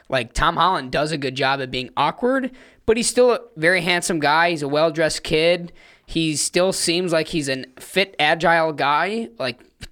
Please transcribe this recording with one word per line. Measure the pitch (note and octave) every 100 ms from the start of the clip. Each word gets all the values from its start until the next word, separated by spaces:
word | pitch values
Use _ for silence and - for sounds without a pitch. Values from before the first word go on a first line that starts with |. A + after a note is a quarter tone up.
| -
Like, | C3 A#2
Tom | - D#3 E3+
Holland | E3+ F3+ B2+
does | D3 D3+
a | D#3+
good | C3+ C3
job | C3+ C#3
at | C3
being | B2+ B2+ -
awkward, | D3 E3 B3 C4+ B3+ - - _ -
but | A3+
he's | A3+
still | - B3
a | A3+ - -
very | D#3 F#3
handsome | E3+ F3 - E3+
guy. | C#3+ D#3 E3+
He's | E3+
a | C#3
well-dressed | D3 E3 D3+ D#3+ -
kid. | - D#3 E3 F3 F3 - - _ -
He | E3 D#3+ D3
still | - F3 F#3
seems | F#3 - E3+ F#3
like | D#3+ D#3
he's | E3+ C#3
a | C3 B2+ -
fit, | - F#3 F#3+ -
agile | D3+ E3 E3+ E3 D#3+
guy. | D3 C#3 D3 F3 A3+ A3+ -
Like, | C3 - _ - -